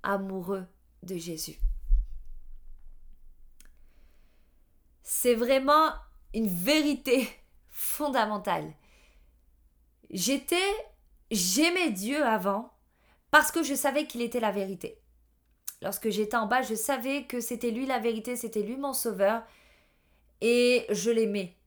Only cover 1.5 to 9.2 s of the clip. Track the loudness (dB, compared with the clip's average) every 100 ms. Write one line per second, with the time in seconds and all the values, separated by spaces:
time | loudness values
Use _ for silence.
1.5 | -2 -2 -2 4 4 4 -8 -10 -12 -14
2.5 | -16 -16 -16 -18 -18 -20 -20 -20 -20 -20
3.5 | -20 -20 -20 -20 -20 -20 -20 -20 _ _
4.5 | _ _ _ _ _ -6 0 2 4 4
5.5 | 2 6 6 6 0 -16 -20 -8 -2 -2
6.5 | 0 2 4 2 -2 2 2 2 -8 _
7.5 | -20 _ -6 -4 -2 0 0 0 -2 -2
8.5 | -2 -4 -14 _ _ _ _